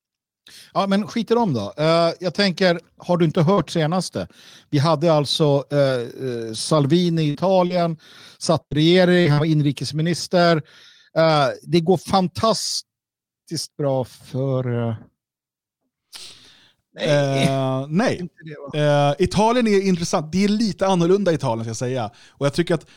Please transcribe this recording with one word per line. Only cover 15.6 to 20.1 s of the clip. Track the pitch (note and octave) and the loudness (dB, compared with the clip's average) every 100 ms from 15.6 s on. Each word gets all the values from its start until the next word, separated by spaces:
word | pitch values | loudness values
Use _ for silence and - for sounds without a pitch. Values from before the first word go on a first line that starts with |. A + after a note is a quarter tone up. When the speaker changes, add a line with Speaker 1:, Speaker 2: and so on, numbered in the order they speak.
| _ _ _ _ _ - - - - _ _ _ _ | _ _ _ _ _ -20 -20 -20 -20 _ _ _ _
Speaker 1:
nej. | - D3+ C#3+ C#3 C3+ C3+ | -6 0 0 0 0 0
Speaker 2:
Eh, | C3+ C3 C3 C#3+ | 0 -2 -4 -2
nej. | E3 B3+ A2+ | 0 0 -2
Speaker 1:
Inte | F3+ _ | -8 _
det, | D#3 D3 C#3 D3+ | -18 -16 -8 0
va? | D3 C#3+ C#3+ | 2 4 2
Speaker 2:
Eh, | C#3+ | 2
Italien | F3 F#3+ A3 B3 A3 | 0 2 2 2 2
är | G3 | 2
intressant. | G3 F3 E3+ | 2 -2 -2